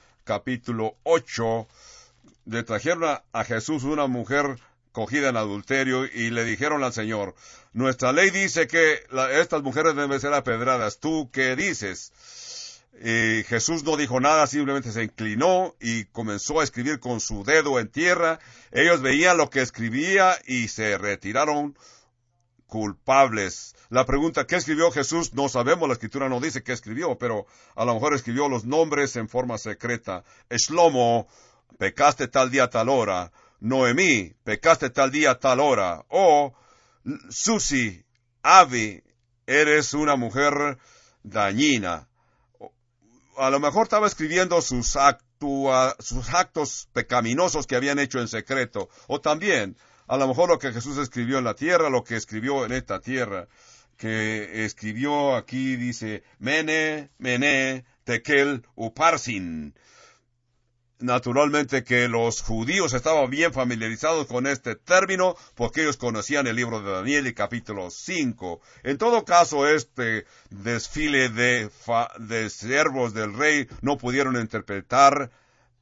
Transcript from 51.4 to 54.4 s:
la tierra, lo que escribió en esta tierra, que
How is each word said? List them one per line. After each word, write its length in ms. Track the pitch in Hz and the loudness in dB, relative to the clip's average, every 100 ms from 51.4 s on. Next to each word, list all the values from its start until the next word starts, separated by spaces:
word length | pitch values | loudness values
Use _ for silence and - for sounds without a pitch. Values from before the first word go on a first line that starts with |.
la 100 | 123 | -2
tierra, 360 | 104 151 175 156 | -2 2 2 4
lo 140 | 127 | 0
que 100 | 107 | -2
escribió 500 | 117 - 107 123 139 | -6 -8 -8 -4 -4
en 80 | 117 | -4
esta 280 | 127 123 95 | -6 -6 -8
tierra, 480 | - 131 113 98 87 _ - - _ _ | -6 -6 -4 -6 -12 _ -20 -20 _ _
que 680 | 110 110 107 110 | -6 -4 -2 -4